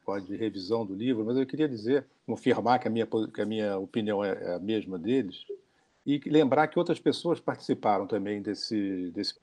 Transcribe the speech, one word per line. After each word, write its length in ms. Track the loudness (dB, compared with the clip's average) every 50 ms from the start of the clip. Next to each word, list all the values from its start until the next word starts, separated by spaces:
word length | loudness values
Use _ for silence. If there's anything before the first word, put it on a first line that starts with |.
| _
com 80 | -6
a 80 | -6 -4
de 160 | -6 -8 -6
revisão 480 | -4 -4 -4 -4 -6 -2 -2 -2 -2 -2
do 100 | -4 -6
livro, 300 | -2 0 0 0 0 0
mas 120 | 0 0
eu 100 | 0 0
queria 220 | -2 0 0 0 0
dizer, 380 | -2 -4 0 2 2 2 0 -4 _ _ _
confirmar 540 | -6 -6 0 2 2 2 4 4 4 4 4
que 80 | 2 0
a 20 |
minha, 160 | 0 0 0
que 340 | 0 0 -2 -2 -2 -4 -4
a 60 | -4
minha 320 | -2 -2 0 0 0 0 -2
opinião 460 | -4 -4 -2 -2 0 0 0 0 0
é, 60 | 0
é 240 | -2 -2 -2 -4 -4
a 40 | -4
mesma 400 | -2 -2 -2 -2 -2 -4 -6 -4
deles, 460 | -2 0 0 0 0 -2 -8 -12 -12 -12 -14 -14 _ _ _ _ _ _ _ _ _
e 160 | -2 -2 -2 0
lembrar 420 | 4 6 6 6 6 6 4 4 4
que 100 | 2 0
outras 200 | 0 2 0 2
pessoas 420 | 2 0 0 2 0 -2 -2 0
participaram 640 | -2 -4 -4 -4 -2 -2 -2 2 2 2 2 2 0
também 360 | 0 -2 -2 -2 -2 -4 -4
desse, 680 | -4 -4 -4 -4 -4 -2 -2 -2 0 -2 -2 -4 -4 -4
desse 260 | -4 -4 -6 -6 -8 _